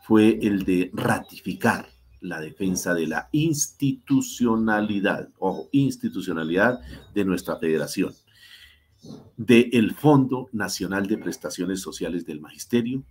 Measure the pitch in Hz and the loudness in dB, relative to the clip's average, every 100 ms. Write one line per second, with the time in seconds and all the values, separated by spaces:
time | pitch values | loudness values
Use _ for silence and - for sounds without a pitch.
0 | - 110 107 110 110 101 95 90 92 - | 6 6 8 4 2 0 0 0 0 -2
1 | - 101 - - - 92 117 95 - _ | -2 -2 -4 -14 -10 -2 0 0 -6 _
2 | _ - 92 80 78 - 95 90 95 87 | _ -16 -12 -10 -12 -6 -4 -2 -2 -2
3 | 78 78 - 151 165 151 - _ 139 135 | -2 -4 -4 -2 0 -2 -4 _ -4 -4
4 | - 135 131 - 120 113 110 107 104 101 | 0 -2 0 -2 0 2 2 0 0 0
5 | 95 76 - _ 95 95 - 139 135 - | 0 -2 -6 _ -4 -4 -2 0 0 -2
6 | 113 98 92 80 80 90 113 123 - - | -6 -6 -6 -4 -2 2 2 0 -10 -18
7 | - 104 95 87 - 80 82 78 71 - | -8 -2 0 -2 -4 -4 0 0 -2 -4
8 | 78 - _ _ - - - _ _ _ | -4 -6 _ _ -20 -20 -20 _ _ _
9 | - - - - 110 117 120 123 101 87 | -20 -20 -20 -14 6 8 8 4 2 2
10 | 147 147 131 131 127 110 92 - 90 95 | 6 6 4 -2 -6 -6 -6 -4 -4 -2
11 | 101 107 92 - 80 - 87 95 80 78 | -2 -4 -4 -8 -10 -6 -4 -4 -8 -8
12 | 85 87 85 76 76 - - 120 117 135 | -6 -6 -8 -12 -14 -18 -2 -2 -2 -6
13 | 139 | -10